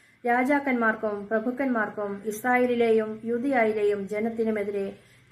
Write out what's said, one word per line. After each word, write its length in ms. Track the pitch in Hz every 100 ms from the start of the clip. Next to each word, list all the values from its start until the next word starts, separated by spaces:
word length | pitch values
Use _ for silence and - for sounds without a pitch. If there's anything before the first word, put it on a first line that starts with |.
| _ _ 240
രാജാക്കന്മാർക്കും 1000 | 240 254 285 277 240 226 214 214 202 202
പ്രഭുക്കന്മാർക്കും 920 | 220 233 254 269 233 214 214 208 202 214
ഇസ്രായേലിലെയും 960 | 214 254 247 247 240 233 220 214 220
യൂദയായിലെയും 840 | 226 233 277 247 220 214 208 202 190
ജനത്തിനുമെതിരെ 840 | 208 226 220 220 214 202 202 196 202 - - _